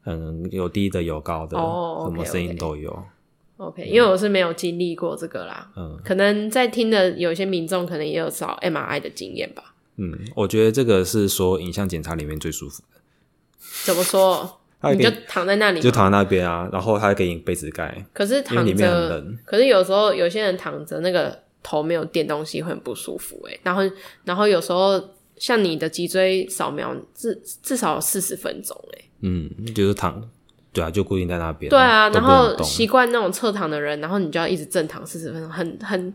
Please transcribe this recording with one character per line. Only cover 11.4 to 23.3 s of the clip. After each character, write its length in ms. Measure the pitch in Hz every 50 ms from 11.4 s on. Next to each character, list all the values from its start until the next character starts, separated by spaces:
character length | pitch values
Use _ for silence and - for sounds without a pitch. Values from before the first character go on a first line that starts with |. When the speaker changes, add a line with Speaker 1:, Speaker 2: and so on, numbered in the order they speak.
| 95 92
Speaker 1:
有 120 | 95 90 87
影 80 | 90
像 160 | 85 101 101
检 140 | 92 87 80
查 140 | 78 85 85
里 100 | 80 76
面 120 | 73 78
最 140 | 78 78 82
舒 160 | 78 - 69
服 140 | 71 - - _ _
的。 80 | _ _ _ _ _ _ _ _ _ _ _ _ _ _ - - - - -
Speaker 2:
怎 120 | - 180
么 80 | 175 185
说？ 560 | 175 - 190 190 190 180 151 - 175 - _
Speaker 1:
<laughs> 200 | _ _ _ _
它 80 | - 147
会 60 | 196
给 80 | 190 -
你 60 | 240
Speaker 2:
你 60 | -
就 60 | - -
躺 200 | - - 185 175
在 80 | 190 196
那 140 | 208 214 208
里 60 | 185
吗？ 60 | 160 139
Speaker 1:
就 80 | 123
躺 200 | 117 113 101 95
在 60 | 101
那 60 | 101 98
边 200 | 95 98 92 90 87
啊， 180 | 85 85 90 95 98
然 80 | 92
后 180 | 92 110 107 104
它 80 | 107
会 60 | 101 101
给 140 | 98 95
你 80 | 90 85
被 180 | 82 - - 90
子 140 | - - 76
盖， 340 | - - 82 76 - - 95 -
Speaker 2:
可 140 | _ - 202
是 160 | 202 254 285
躺 140 | 277 - 123
着， 40 | 120
Speaker 1:
因 40 | -
为 80 | - 185
里 40 |
面 140 | 202 202 180
很 180 | 175 175 170 165
冷。 280 | 82 76 71 87 113 117 _
Speaker 2:
可 100 | - -
是 120 | 208 254
有 160 | 277 226 190 185
时 80 | 180 190
候 200 | 202 214 208 185
有 140 | 190 175
些 140 | 170 180 214
人 160 | 214 196 180
躺 260 | 180 - 160 147 147 151
着， 140 | - 156 156
那 100 | 165 185
个 280 | 180 170 147 - - - _ _ _ _
头 200 | _ - - 151
没 120 | 151 160 170
有 100 | 160 151
垫 240 | 160 - 165 151
东 160 | 147 151 147 156
西 180 | 156 - 156
会 80 | 156 170
很 100 | - -
不 120 | - 123 110
舒 220 | - - - -
服 220 | - - -